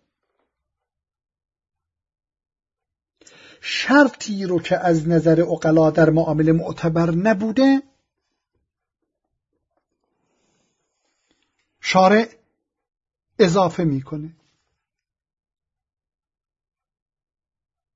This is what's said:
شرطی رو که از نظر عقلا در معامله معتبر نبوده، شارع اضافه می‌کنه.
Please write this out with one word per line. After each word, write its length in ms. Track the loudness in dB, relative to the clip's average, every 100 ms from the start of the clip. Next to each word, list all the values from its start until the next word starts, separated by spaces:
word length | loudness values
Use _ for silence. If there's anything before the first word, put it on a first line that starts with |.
| _ _ _ _ _ _ _ _ _ _ _ _ _ _ _ _ _ _ _ _ _ _ _ _ _ _ _ _ _ _ _ _ _ -20 -20 -20
شرطی 840 | -12 -8 0 4 4 0 -10 -8
رو 160 | -4 -4
که 180 | -2 -2
از 300 | 0 0 0
نظر 320 | 0 2 2
عقلا 500 | 0 -2 0 2 2
در 200 | 2 2
معامله 420 | 2 0 -2 0
معتبر 580 | 0 -2 -6 -4 -2 -2
نبوده، 720 | -2 -2 -2 -2 0 2 2 -2 _ _ _ _ _ _ _ _ _ _ _ _ _ _ _ _ _ _ _ _ _ _ _ _ _ _ _ _ _ _ _ _ _ _ _ _ _ _ _
شارع 480 | -2 2 4 4 0 _ _ _ _ _ _ _ _ _ _ -2
اضافه 460 | 0 2 0 0
می‌کنه. 520 | -4 -4 -6 -12 -14 -18 _ _ _ _ _ _ _ _ _ _ _ _ _ _ _ _ _ _ _ _ _ _ _ _ _ _ _ _ _ _ _ _ _ _ _